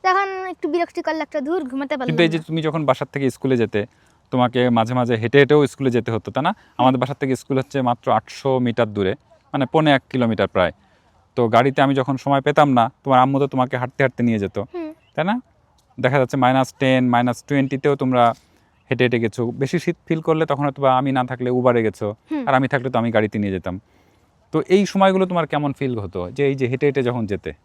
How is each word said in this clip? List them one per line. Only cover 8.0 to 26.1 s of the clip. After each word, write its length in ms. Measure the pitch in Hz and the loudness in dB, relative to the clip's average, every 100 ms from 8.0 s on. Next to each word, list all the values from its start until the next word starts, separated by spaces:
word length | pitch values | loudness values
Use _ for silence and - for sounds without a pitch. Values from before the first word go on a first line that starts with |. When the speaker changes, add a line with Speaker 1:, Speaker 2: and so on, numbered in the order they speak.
| - | 0
Speaker 2:
আটশো 460 | 110 - - 139 131 | -2 -2 -6 -2 0
মিটার 360 | 123 113 113 | 0 0 -2
দূরে, 200 | 101 95 104 _ _ _ | 0 -2 -4 _ _ _
মানে 140 | 143 131 | -4 0
পৌনে 260 | 160 156 | 2 2
এক 100 | 139 _ | 2 _
কিলোমিটার 380 | 131 117 107 98 | -2 -2 0 0
প্রায়। 240 | - 87 - _ _ _ _ _ - | 2 0 -2 _ _ _ _ _ -2
তো 120 | 117 | 2
গাড়িতে 340 | 113 131 131 | 4 4 2
আমি 120 | 139 | 2
যখন 220 | 135 131 135 | 2 0 -4
সময় 240 | - 139 | 0 0
পেতাম 320 | 139 147 147 | 2 2 4
না, 180 | 123 113 _ | 4 2 _
তোমার 160 | - 131 | 2 4
আম্মু 180 | 131 139 | 4 2
তো 80 | 143 | -2
তোমাকে 300 | 131 127 127 | 0 -2 -2
হাঁটতে 260 | 123 _ | -6 _
হাঁটতে 180 | 135 - | -2 0
নিয়ে 160 | 120 113 | 0 0
যেত, 200 | 98 - | -2 -6
Speaker 1:
হুম। 340 | 98 359 320 320 _ | -10 -10 -12 -14 _
Speaker 2:
তাই 100 | - | -6
না? 160 | 170 240 - _ _ _ _ - | -4 -4 -8 _ _ _ _ -4
দেখা 180 | 123 139 | 0 2
যাচ্ছে 180 | 127 139 | 0 2
মাইনাস 380 | 123 131 131 - | 2 2 0 -2
টেন, 300 | 135 131 127 | 0 2 2
মাইনাস 360 | 120 123 117 | 2 0 -4
টোয়েন্টিতেও 520 | - 143 135 135 151 139 | -4 -2 -2 -2 -2 0
তোমরা 380 | 131 127 120 113 _ _ _ _ _ | 0 4 2 2 _ _ _ _ _
হেঁটে 140 | 120 | 0
হেঁটে 160 | 127 120 | 0 0
গেছো। 260 | 113 - 120 | -2 -4 -6
বেশি 320 | - 135 175 | -4 -4 -4
শীত 180 | - 170 _ | -4 -8 _
ফিল 120 | 160 | -4
করলে 260 | 160 156 156 | -2 -2 -2
তখন 180 | 139 | -2
হয়তো 180 | 143 135 | -4 0
বা 160 | 135 127 | 0 2
আমি 140 | 135 | 0
না 120 | 131 | -2
থাকলে 260 | 123 127 123 | -4 -4 -2
উবারে 320 | 127 123 120 | 0 2 2
গেছো, 320 | 110 101 107 107 _ | 0 -2 -8 -8 _
Speaker 1:
হুম। 180 | 311 233 | -6 0
Speaker 2:
আর 60 | |
আমি 140 | 131 135 | 0 2
থাকলে 220 | 143 127 | -2 -2
তো 80 | 123 | -2
আমি 120 | 117 | 0
গাড়িতে 280 | 110 107 110 | 0 0 -2
নিয়ে 140 | 104 | -4
যেতাম। 280 | 95 90 92 _ _ _ _ _ _ _ | -4 -6 -10 _ _ _ _ _ _ _
তো 100 | 160 - | -6 2
এই 180 | 185 196 | 2 2
সময়গুলো 400 | 196 196 190 185 | 2 2 2 0
তোমার 200 | 180 156 | -2 -2
কেমন 260 | 151 147 | -2 -4
ফিল 260 | 135 139 117 | -4 -6 -6
হতো 320 | 98 | -6